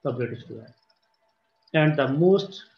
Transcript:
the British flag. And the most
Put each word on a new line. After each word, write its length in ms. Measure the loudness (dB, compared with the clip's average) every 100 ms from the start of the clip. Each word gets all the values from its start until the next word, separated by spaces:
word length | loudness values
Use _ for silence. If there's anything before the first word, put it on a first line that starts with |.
the 80 | -6
British 340 | -6 -8 -10 -16
flag. 220 | -18 -18 _ _ _ _ _ _ _ _ _ _
And 220 | 2 2 2
the 140 | 0
most 560 | 2 4 2 0 -14 -20